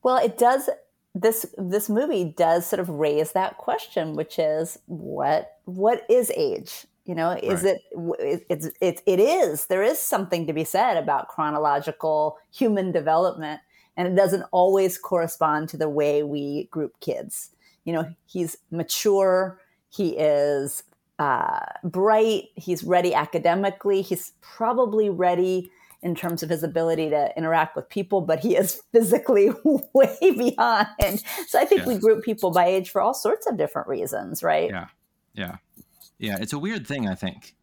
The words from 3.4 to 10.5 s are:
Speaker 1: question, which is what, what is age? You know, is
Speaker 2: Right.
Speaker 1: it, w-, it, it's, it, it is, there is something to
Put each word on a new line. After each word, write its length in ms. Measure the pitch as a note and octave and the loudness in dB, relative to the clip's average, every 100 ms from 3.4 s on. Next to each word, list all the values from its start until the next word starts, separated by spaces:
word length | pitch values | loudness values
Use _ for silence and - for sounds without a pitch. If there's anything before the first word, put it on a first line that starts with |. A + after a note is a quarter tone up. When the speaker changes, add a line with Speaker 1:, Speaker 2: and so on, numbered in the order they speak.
| F#3 - | -2 -4
Speaker 1:
question, 560 | - - - - D#3+ | -6 -6 -4 -4 -4
which 240 | D3+ D#3 - | -4 -6 -2
is 400 | D#3 D#3 E3 - _ | 0 0 -4 -8 _
what, 640 | E3 C3+ D3 C#3 D#3 - - | -12 -10 -4 0 0 -2 -16
what 400 | - F3+ G#3 A#3 - | -14 0 0 0 2
is 200 | A#3+ A#3 - | 2 2 -2
age? 500 | D3 F#2+ - - - _ | -2 -2 -8 -18 -18 _
You 100 | - | -10
know, 160 | E3+ E3 | -2 -2
is 320 | F3+ - F#3+ | -2 -2 0
Speaker 2:
Right. 120 | F#3 F#3 | 0 0
Speaker 1:
it, 40 | _ | _
w-, 220 | - E3+ - | -10 -6 -4
it, 280 | C3 E3+ - | -4 -4 -4
it's, 160 | E3 D#3+ - | -6 -6 -2
it, 200 | F#3 E3+ - | -2 0 0
it 120 | F#3 | 4
is, 460 | A3+ F4+ A#3 D3+ - | 4 4 2 0 -2
there 160 | F#3 | 0
is 160 | G#3+ D#4 | 2 0
something 480 | - G#3 F#3+ F3 | -2 -2 -2 -4
to 60 | D#3+ | -4